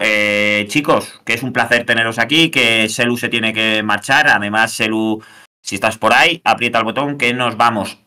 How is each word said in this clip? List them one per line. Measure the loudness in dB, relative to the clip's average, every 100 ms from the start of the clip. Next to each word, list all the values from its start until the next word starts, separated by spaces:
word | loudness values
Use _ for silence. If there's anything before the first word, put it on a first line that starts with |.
Eh, | 0 0 0 0 2 0 0
chicos, | -2 2 0 -2 -10 -6
que | -4
es |
un | -2
placer | -2 0 0 0
teneros | 0 0 -2
aquí, | 0 2 2
que | 2 2 2 0
Selu | 0 -2 -2
se | -2
tiene | -2 -2
que | -2 0 0
marchar. | 0 -2 0 2 2
Además, | 2 0 0 0
Selu, | -2 -2 -2 -2 -4 -8 -20 -20 _
si | -12 -4
estás | -4 0
por | 2
ahí, | 4 4 2
aprieta | 0 0 0 0
el |
botón | -2 -2 -4 -2
que | -2
nos | 0 -2 2
vamos. | 0 0 -4 -10